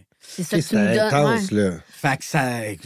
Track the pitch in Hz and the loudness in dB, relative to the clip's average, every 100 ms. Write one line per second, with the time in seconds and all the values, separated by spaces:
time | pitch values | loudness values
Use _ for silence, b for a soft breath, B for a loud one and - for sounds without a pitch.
0 | _ _ - - 175 165 - 214 208 214 | _ _ -16 -10 -4 -2 0 2 2 2
1 | 220 139 143 113 95 104 98 80 - - | 2 4 4 2 0 0 0 -2 -10 -6
2 | 143 139 - 156 131 120 107 85 | -4 -4 -2 -2 -2 -4 -6 -10